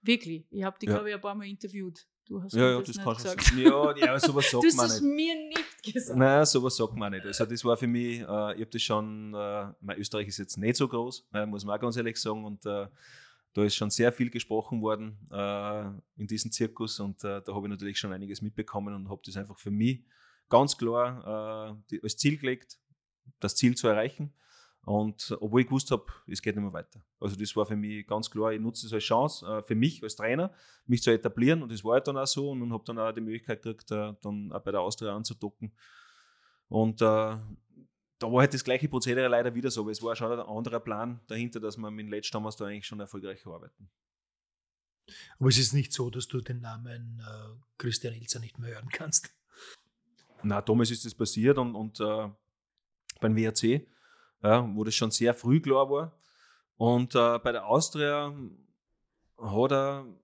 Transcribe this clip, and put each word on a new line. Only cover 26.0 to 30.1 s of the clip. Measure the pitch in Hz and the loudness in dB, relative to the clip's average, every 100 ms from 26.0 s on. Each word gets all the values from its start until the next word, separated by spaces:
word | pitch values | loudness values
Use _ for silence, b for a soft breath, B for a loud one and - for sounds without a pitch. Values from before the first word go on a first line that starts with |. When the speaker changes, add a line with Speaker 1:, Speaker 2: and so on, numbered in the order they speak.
| - - - | -4 -18 -12
Speaker 2:
es | 98 | -6
geht | - 104 | -4 -2
nicht | |
mehr | 101 | -4
weiter. | 82 85 - _ _ | -6 -12 -20 _ _
Also | 101 98 | -8 -6
das | 104 | -4
war | - | -2
für | 104 107 | 0 -2
mich | 104 107 98 | -4 -8 -4
ganz | 107 110 | -4 -4
klar, | 107 110 | -2 -2
ich | 110 | 0
nutze | 110 117 113 | -4 -6 -6
es | |
als | 110 | -4
Chance, | - 117 143 - 87 | 2 2 2 -2 -8
äh, | 107 | -8
für | 104 110 | -2 2
mich | 135 160 | 2 0
als | 110 | -12